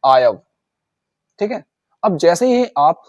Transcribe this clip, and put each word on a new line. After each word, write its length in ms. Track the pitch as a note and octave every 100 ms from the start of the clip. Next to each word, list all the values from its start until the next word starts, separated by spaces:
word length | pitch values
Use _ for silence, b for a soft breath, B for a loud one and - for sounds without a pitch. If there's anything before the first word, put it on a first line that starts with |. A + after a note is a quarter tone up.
I 180 | C#3 C3
have। 160 | B2 G2 _ _ _ _ _ _ _ _ _ _
ठीक 120 | G#3
है, 140 | B3 - _ _ _
अब 140 | A3 E3+
जैसे 300 | E3+ E3+ B3+
ही 200 | B3 B3 -
आप 240 | D3 E3+